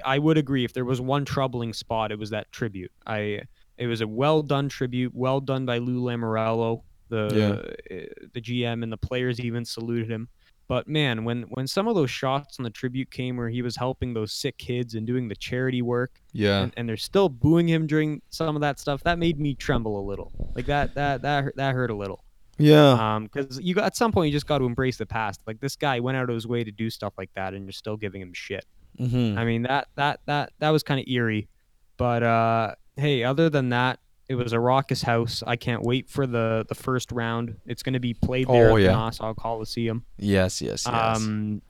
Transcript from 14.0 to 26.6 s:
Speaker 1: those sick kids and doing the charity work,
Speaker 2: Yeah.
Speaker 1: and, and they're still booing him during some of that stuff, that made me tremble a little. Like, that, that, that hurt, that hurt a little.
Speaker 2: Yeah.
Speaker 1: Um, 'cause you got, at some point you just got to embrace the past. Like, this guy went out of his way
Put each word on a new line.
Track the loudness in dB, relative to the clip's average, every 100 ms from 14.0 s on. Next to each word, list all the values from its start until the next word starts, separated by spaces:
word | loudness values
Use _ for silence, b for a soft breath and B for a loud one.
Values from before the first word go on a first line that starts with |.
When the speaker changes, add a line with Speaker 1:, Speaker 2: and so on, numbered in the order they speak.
| -4
Speaker 1:
those | -4 -4
sick | -4 -6 -6
kids | -6 -4 -4
and | -4 -2
doing | -2 -2
the | -6
charity | -6 -2 0 0
work, | 0 0 -2 -8 _
Speaker 2:
Yeah. | 0 4 4
Speaker 1:
and, | 2 -2
and | -4
they're | -4
still | 0 2 2
booing | 4 4 6 4
him | 2 2
during | 2 0 -4 -8
some | -4 -2 0
of |
that | 0 -2
stuff, | -4 -2
that | 0 2
made | 2 0
me | -2
tremble | -2 0 0 0 -4
a | -4
little. | -6 -8 -6 -6
Like, | -4 0
that, | 0 0
that, | 0 0 0
that | 0 0
hurt, | 0 -2
that | 0
hurt | 0 0
a | -2
little. | -6 -8 -14 -20 -8 4
Speaker 2:
Yeah. | 8 10 10 8 4 0
Speaker 1:
Um, | -2
'cause | -6 -6 -4
you | -2
got, | 0
at | 0 2
some | 2
point | 4 2
you | 2
just | 0
got | 0
to |
embrace | 0 0 -2 -2
the | -4
past. | -4 -4 -6 -10
Like, | -8
this | -8 -4
guy | -2 0
went | 0 -2
out | -2
of |
his | -4 -2
way | -4